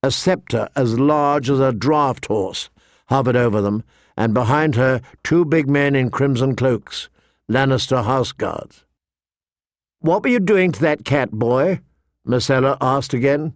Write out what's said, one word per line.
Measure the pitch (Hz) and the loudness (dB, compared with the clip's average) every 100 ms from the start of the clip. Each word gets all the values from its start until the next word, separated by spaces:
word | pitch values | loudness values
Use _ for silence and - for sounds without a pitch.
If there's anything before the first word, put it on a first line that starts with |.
A | 135 | -2
scepter | 127 - 185 - 117 107 | -2 -2 -2 -2 -4 -4
as | - 123 113 | -2 0 2
large | 139 151 143 147 127 | 2 2 2 0 0
as | 139 | 0
a | 135 | 0
draught | 117 117 151 143 123 - | 0 0 2 0 -2 -4
horse | 107 95 104 - _ _ _ _ | -4 -4 -8 -14 _ _ _ _
hovered | 135 127 | 0 2
over | 120 120 104 | 2 2 0
them, | 101 104 - _ _ - | 0 -2 -6 _ _ -4
and | 117 | 0
behind | 110 113 147 156 | 0 2 2 2
her | 120 127 127 - - | 2 0 0 -6 -14
two | - 165 | -2 0
big | 160 160 135 | 2 0 2
men | 143 143 | 2 2
in | 139 127 | 2 0
crimson | - 139 127 131 | 0 0 0 0
cloaks, | 120 127 117 - - - _ _ _ _ | 0 0 0 -4 -14 -14 _ _ _ _
Lannister | 117 135 131 - 127 | 0 2 0 0 -2
house | 107 131 120 | 0 -2 -2
guards. | - 95 80 - _ _ _ _ _ _ _ _ _ _ _ _ _ | -6 -8 -8 -12 _ _ _ _ _ _ _ _ _ _ _ _ _
What | - 185 | 0 0
were | 269 | 2
you | 240 | 0
doing | 185 202 185 | 2 2 2
to | 101 | 0
that | 160 151 | 0 -2
cat, | - 139 127 | -2 -2 -2
boy? | 107 117 123 160 190 _ _ _ _ | -2 0 2 0 -2 _ _ _ _
Myrcella | - 123 - 131 135 139 | -2 -2 2 2 2 0
asked | 135 135 131 | 0 -2 -2
again | 131 131 143 156 | -2 0 0 -4